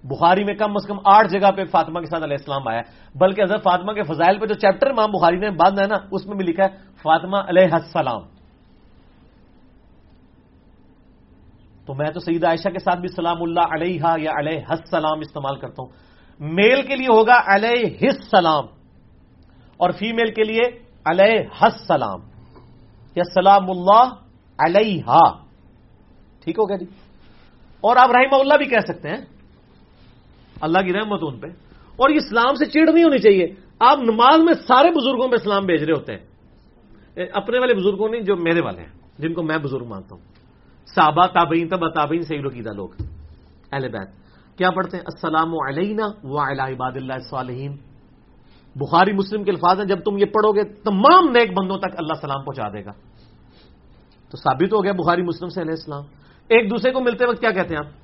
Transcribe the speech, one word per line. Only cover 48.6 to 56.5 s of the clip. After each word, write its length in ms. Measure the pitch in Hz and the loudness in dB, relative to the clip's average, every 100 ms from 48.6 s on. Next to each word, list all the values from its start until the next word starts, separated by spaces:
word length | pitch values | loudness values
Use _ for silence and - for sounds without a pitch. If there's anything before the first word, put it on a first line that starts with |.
| _ | _
بخاری 380 | 131 135 170 190 | -10 0 2 4
مسلم 300 | 196 196 214 | 2 -4 -4
کے 80 | 196 | -4
الفاظ 280 | 175 175 190 | 0 0 0
ہیں، 80 | 202 | 0
جب 160 | 190 | -2
تم 140 | 214 202 | -2 0
یہ 80 | |
پڑھو 260 | 202 214 214 | 0 2 2
گے 120 | 202 | 0
تمام 680 | 208 - 190 190 269 359 320 | -2 -6 -2 4 6 6 6
نیک 260 | 240 220 185 | 2 2 -2
بندوں 200 | 185 190 | -4 -6
تک 180 | 185 185 | -6 -8
اللہ 160 | 156 156 | -8 -8
سلام 220 | 143 139 | -6 -8
پہنچا 240 | 139 135 104 | -8 -10 -10
دے 180 | 104 | -10
گا۔ 60 | 101 101 - _ - _ _ _ _ _ _ - _ _ _ | -16 -20 -20 _ -20 _ _ _ _ _ _ -20 _ _ _
تو 60 | - | -4
ثابت 360 | 143 131 185 | -2 0 0
ہو 100 | 214 | 0
گیا 80 | 190 | 0
بخاری 300 | 190 165 175 | -2 -2 -2
مسلم 280 | 175 165 180 | -2 -6 -10
سے 120 | 185 | -8
علیہ 100 | 160 | -8
السلام۔ 320 | 160 151 143 143 _ _ _ | -8 -10 -14 -16 _ _ _
ایک 140 | _ | _